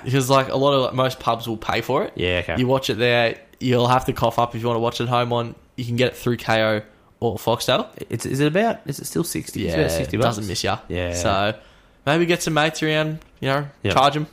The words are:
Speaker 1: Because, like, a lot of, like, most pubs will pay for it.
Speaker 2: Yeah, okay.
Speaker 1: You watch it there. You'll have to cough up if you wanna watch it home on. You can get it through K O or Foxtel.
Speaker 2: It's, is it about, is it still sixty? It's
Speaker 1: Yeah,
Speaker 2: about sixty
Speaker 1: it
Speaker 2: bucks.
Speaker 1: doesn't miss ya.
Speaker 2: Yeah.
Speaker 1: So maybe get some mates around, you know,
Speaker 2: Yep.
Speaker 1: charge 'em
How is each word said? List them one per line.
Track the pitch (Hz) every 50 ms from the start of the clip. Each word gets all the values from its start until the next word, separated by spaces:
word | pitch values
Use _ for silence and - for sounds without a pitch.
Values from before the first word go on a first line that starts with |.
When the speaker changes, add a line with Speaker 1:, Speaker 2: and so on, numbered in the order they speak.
| -
Speaker 1:
Because, | - 123 139 131 123
like, | 139 135 131 131
a | - 135
lot | 135 143 139
of, | 135
like, | 127 - -
most | 127 131 131 123 -
pubs | - - 120 117 117 117
will | 113 104
pay | - - 92 110
for | 117 - 123 147 208
it. | - -
Speaker 2:
Yeah, | - - 90 90 90 87
okay. | - 82 104
Speaker 1:
You | 127 123
watch | 135 135 131 -
it | 120
there. | 101 120 120 120 120 120 117 - - - - _ -
You'll | - 127 123 123 120 120
have | 127 127 -
to | - 127
cough | - 123 113 - -
up | 120 120 -
if | 113
you | 110 120
wanna | 120 113
watch | 117 117 120 -
it | 123 120
home | 123 120 123 120
on. | 120 120 120 117 - - - _ _ -
You | 123
can | 117 117
get | 117 123 120
it | - -
through | - 123 120 113
K | - - 113 110 110
O | 110 110 107 107 - - _ _ _ _ -
or | - 117 95 107
Foxtel. | - - 113 117 - - 127 156 247 - - - - -
Speaker 2:
It's, | - 113 -
is | - - 131
it | 147 151
about, | 151 190 220 233 - - - -
is | 139 -
it | -
still | - - 160 170
sixty? | - - 160 147 - - - 98
It's | 85 82
Speaker 1:
Yeah, | 80
Speaker 2:
about | 73 78
sixty | 80 82 - - 87 101
Speaker 1:
it |
Speaker 2:
bucks. | 123 117 117
Speaker 1:
doesn't | 104 107 101
miss | 87 - -
ya. | 98 95 - - -
Speaker 2:
Yeah. | 85 87 90 87 87
Speaker 1:
So | 87 90 110 98 95 101 104 110 - - - - _ _ _ _ _ -
maybe | 139 147 165 175
get | 165 175 170 -
some | 185 160
mates | 147 151 160 160 - -
around, | 156 156 156 156 156 156 160 - _ _ -
you | - 131
know, | 135 143 147 143 - _ -
Speaker 2:
Yep. | 101 90
Speaker 1:
charge | 123 131 143 139 151
'em | 151 -